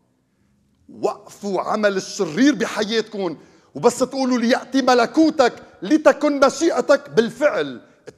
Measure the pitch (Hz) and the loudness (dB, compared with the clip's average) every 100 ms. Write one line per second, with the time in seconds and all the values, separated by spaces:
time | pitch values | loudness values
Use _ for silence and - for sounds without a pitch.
0 | _ _ _ _ _ _ _ _ _ 107 | _ _ _ _ _ _ _ _ _ -8
1 | - - - - 202 180 127 214 208 190 | -8 -8 -18 -14 -8 -6 -6 -2 -2 -2
2 | 185 - 175 156 277 196 202 202 214 226 | -8 -8 -6 0 0 0 -4 -6 -4 -4
3 | 214 202 185 151 - _ _ 143 233 - | -6 -6 -8 -8 -18 _ _ -2 -2 0
4 | 262 269 254 247 233 247 - 269 254 247 | -4 -2 -2 0 2 0 0 0 2 2
5 | 226 311 320 311 247 - - - 190 302 | 2 2 2 4 0 0 -20 -10 0 4
6 | 302 269 302 277 269 - 330 - - 277 | 4 4 0 2 2 2 0 0 2 0
7 | - 151 226 - 294 190 143 117 - _ | 2 0 0 0 -2 0 -4 -8 -18 _
8 | - | -20